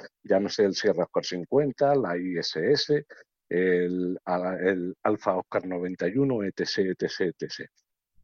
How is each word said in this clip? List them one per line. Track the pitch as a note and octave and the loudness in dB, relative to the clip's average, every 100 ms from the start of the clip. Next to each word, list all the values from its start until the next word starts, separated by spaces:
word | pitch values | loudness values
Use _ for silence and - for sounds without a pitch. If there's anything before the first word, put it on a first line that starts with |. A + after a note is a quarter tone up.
| - _ | -20 _
Llámese | - F#2+ G2+ - G2+ | 2 2 2 2 2
el | F2+ | 2
Sierra | G#2 F2 F2 | 0 2 0
Oscar | - - | -2 -4
cincuenta, | F2+ E2+ C3+ D3 A#2+ C#3+ C#3+ | -6 0 2 2 2 2 2
la | G2 F2 | 2 -2
I | F2+ F2 | -2 -4
S | D2+ D#2+ F2+ | -4 -2 2
S, | C#3+ - D3 D3 - - _ - | 2 2 0 -2 -18 -20 _ -4
el, | F2 F#2 F2+ F2+ F2+ F2+ F2+ - | 0 4 4 2 0 -2 -4 -2
a-, | F2+ F2+ F#2 | -2 0 0
el | F#2 F#2 F2+ F#2+ | 0 0 -2 -4
Alfa | G#2+ G#2+ - F#2 | -2 0 0 0
Oscar | - G#2 F2+ | 0 -4 -2
noventa | F2+ F2+ F2 F2+ | -4 -4 -2 -2
y | A2+ | 2
uno, | C#3 A#2+ | 0 0
et | G2 - E2+ | -2 -2 -4
cetera, | - F#2+ | 0 0
et | F2+ E2+ | 0 -4
cetera, | - F#2 | -2 -4
et | - D2+ | -2 -8
cetera. | - - _ _ _ _ _ | -10 -14 _ _ _ _ _